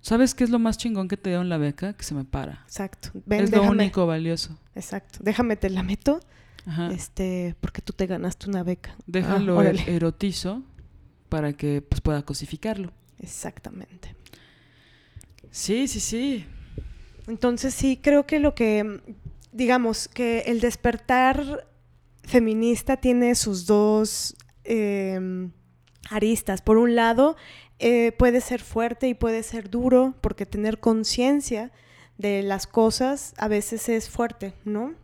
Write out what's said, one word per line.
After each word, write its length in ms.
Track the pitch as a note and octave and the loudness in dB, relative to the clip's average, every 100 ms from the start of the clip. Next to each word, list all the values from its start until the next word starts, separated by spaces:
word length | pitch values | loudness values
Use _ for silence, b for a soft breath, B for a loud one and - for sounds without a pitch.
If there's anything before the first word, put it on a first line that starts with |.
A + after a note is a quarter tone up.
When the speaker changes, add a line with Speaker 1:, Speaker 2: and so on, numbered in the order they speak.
Speaker 1:
¿Sabes 320 | - A#3 B3+ | 2 4 4
qué 100 | - | 4
es 60 | B3 | 2
lo 80 | A#3+ | 2
más 180 | A3+ G#3+ | 2 0
chingón 320 | A#3+ G#3 F#3 | -4 -4 -4
que 80 | G3 | -4
te 140 | G3 | -2
dieron 180 | F3 F3+ | -2 -2
la 80 | E3 | 0
beca? 380 | D3 C#3+ F#3 | -2 -4 -8
Que 100 | G3+ | -8
se 100 | - | -8
me 100 | D3 | -8
para. 360 | C3+ C#3 G2 - | -6 -6 -6 -10
Speaker 2:
Exacto. 440 | - - G3 - - F#3+ | -16 -10 -10 -10 -16 -16
Ven, 200 | - G#3 | -2 2
Speaker 1:
Es 60 | - | 4
lo 100 | G#3 | 6
Speaker 2:
déjame. 240 | G3+ G3+ | 4 4
Speaker 1:
único 220 | G3+ F#3+ F3 | 2 2 0
valioso. 520 | D#3+ E3 E3 - D#3+ _ | 0 -2 -4 -8 -12 _
Speaker 2:
Exacto. 440 | - F3+ G3 - - | -16 -12 -12 -12 -8
"Déjame, 340 | F#3+ G#3+ A#3+ G#3+ | -4 0 0 0
te 140 | G3 | -2
la 120 | F#3+ | -4
meto, 380 | F#3 G3+ - D4 - b b b - | -4 -2 0 0 -4 b b b -8
Speaker 1:
Ajá. 260 | D#3+ E3+ | -6 -4
Speaker 2:
este, 640 | F3+ - - F#3+ F#3 F3 E3+ | -6 -10 -6 -4 -4 -6 -6
porque 200 | - - | -8 -8
tú 140 | - | -12
te 120 | - F#3 | -6 -4
ganaste 440 | F3+ F3+ F3 G3 | -2 -4 -6 -6
una 120 | G3 | -4
beca". 300 | F3 F3+ - - - | -4 -6 -8 -18 -6
Speaker 1:
Déjalo 480 | F3 F3+ G3 G3 | -4 0 0 2
Speaker 2:
Ah, 60 | F3 | 4
órale. 200 | F#3+ - | 4 4
Speaker 1:
er-, 80 | - | 0
erotizo 720 | F3 E3 E3 G3+ F3+ F3+ G#3+ C4 - - - - _ _ | 0 0 -2 -6 -4 -6 -8 -12 -20 -20 -20 -20 _ _
para 240 | D#3+ D3 | -4 -4
que, 260 | D3 D3 C#3+ | -2 -2 -2
pues, 220 | C#3+ - | 0 -2
pueda 200 | - D3+ | 0 -2
cosificarlo. 680 | C#3+ D3 - D#3 A3 G#3 F3+ - _ _ | -4 -10 -8 -8 -6 -6 -8 -14 _ _
Speaker 2:
Exactamente. 960 | - - - - - F#3 - F3+ - - - b b b b b b b b b b - - | -16 -12 -12 -14 -18 -18 -20 -18 -18 -18 -20 b b b b b b b b b b -20 -20
Speaker 1:
Sí, 380 | - - A3 C4+ | -12 -4 -2 -2
sí, 120 | G#3+ | -4
sí. 440 | - A3+ C4+ B3+ D#3+ B B B B B B B - | -6 -4 -4 -4 -8 B B B B B B B -12
Speaker 2:
Entonces, 460 | A3+ B3 A#3+ C4+ | -2 0 0 -2
sí, 240 | - C4+ C4 | 0 0 2
creo 240 | D4 C#4+ C#4+ | 4 4 4
que 140 | D4+ | 2
lo 140 | D4 | 2
que, 460 | C#4 A3+ G#3+ G#3+ G3+ - G#3+ - - - | 2 2 2 0 -6 -14 -18 -18 -18 -18
digamos, 560 | A3 B3 B3+ A#3 A3 - | -2 2 2 2 -2 -6
que 320 | - A#3+ A3+ | -4 -2 0
el 200 | - A#3 | 0 0
despertar 1080 | A#3+ - A#3+ A#3 - B3+ B3+ C4+ C#4 - - _ _ _ _ _ | 0 0 -2 -2 0 4 4 2 -4 -8 -10 _ _ _ _ _
feminista 720 | - B3 A3+ A3 A#3 A#3 - C4 | 2 4 4 2 2 0 0 0
tiene 380 | B3+ B3 A#3+ | 2 4 4
sus 320 | A#3+ A3 F#3+ F3 | 2 0 -4 2
dos, 680 | G#3 G#3+ G#3+ G#3+ - - - - _ | 4 6 4 2 -2 -8 -10 -20 _
em, 880 | - A3+ G#3 G3+ F#3+ F#3+ F#3 F#3 F#3 - _ _ _ _ - | -4 -2 0 -2 -2 -4 -4 -6 -8 -12 _ _ _ _ -6
aristas. 520 | G#3+ G#3+ - - F#3+ | 0 2 2 -2 -4
Por 160 | - A3 | 4 6
un 160 | A#3+ A#3 | 6 4
lado, 400 | A3+ A3+ C#4+ E4 B B B _ | 4 6 4 4 B B B _
eh, 340 | A#3 A#3+ A#3 | 2 4 2
puede 280 | A3+ B3 A#3+ | 4 4 4
ser 200 | - B3 | 0 -6
fuerte 480 | - A3+ A#3 A#3+ C4 | -4 -2 -2 -2 -2
y 60 | |
puede 280 | A#3+ A#3 A3+ | 0 -2 -2
ser 260 | A3 A#3 G3+ | -4 -10 -6
duro, 460 | A#3 B3 B3+ C4 C4 | -2 4 6 6 0
porque 260 | G#3+ G3+ G3 | -6 -4 -8
tener 320 | G3+ G#3 A3 | -4 -4 0
conciencia 960 | - A3+ G#3+ - B3+ C#4+ C#4 A3+ A#3+ b b b b _ | 2 2 0 0 2 2 0 -6 -6 b b b b _
de 260 | G3+ G3+ | -2 0
las 240 | G3 G3 - | -2 -4 -2
cosas 680 | - A3+ G#3+ B3+ C#4 - - | 2 2 2 -2 -2 -8 -6
a 100 | G#3+ | -2
veces 400 | G#3 G#3 A3+ - | -2 -2 -8 -2
es 200 | A3+ A3 | -2 -4
fuerte, 460 | - A#3 A3+ D4 - | -4 -6 -4 -12 -10
¿no? 300 | G#3 G#3 B3 E4 | -6 -6 -6 -12